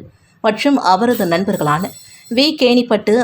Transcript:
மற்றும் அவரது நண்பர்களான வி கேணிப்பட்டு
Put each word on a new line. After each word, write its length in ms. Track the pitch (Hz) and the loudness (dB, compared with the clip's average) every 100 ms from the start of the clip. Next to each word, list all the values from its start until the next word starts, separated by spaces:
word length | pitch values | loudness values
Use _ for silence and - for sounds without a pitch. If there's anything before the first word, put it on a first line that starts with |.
| - _ _ _ | -10 _ _ _
மற்றும் 340 | 220 214 285 277 | -4 -2 0 0
அவரது 420 | 175 185 240 240 185 | 2 0 0 -2 -2
நண்பர்களான 640 | 170 190 180 151 151 196 - - - - | -2 -2 -2 -2 -2 -4 -12 -20 -20 -6
வி 160 | 233 294 | 0 0
கேணிப்பட்டு 600 | 302 254 247 240 208 214 220 | 2 2 2 2 -2 0 0